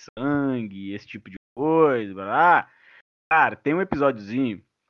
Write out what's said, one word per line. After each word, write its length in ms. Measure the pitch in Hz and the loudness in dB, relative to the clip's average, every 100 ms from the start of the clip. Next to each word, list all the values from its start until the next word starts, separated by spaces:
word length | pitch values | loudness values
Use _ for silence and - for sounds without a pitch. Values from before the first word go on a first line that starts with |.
| - - | -20 -8
sangue, 760 | 139 143 139 127 110 98 98 | -4 -2 -2 -4 -6 -10 -12
esse 140 | 101 - | -12 -12
tipo 240 | 107 - | -18 -18
de 60 | 92 _ 120 | -20 _ -6
coisa, 560 | 151 160 156 123 101 | 0 4 4 2 -4
blá, 120 | 95 | -8
blá. 460 | 98 131 175 165 - _ _ - _ _ - | -2 4 6 4 2 _ _ -20 _ _ 0
Cara, 240 | 156 123 107 | 2 2 0
tem 160 | 143 | -2
um 60 | 170 | -2
episódiozinho, 800 | 185 151 139 117 101 123 127 92 _ _ | -2 0 0 0 -6 -4 -4 -6 _ _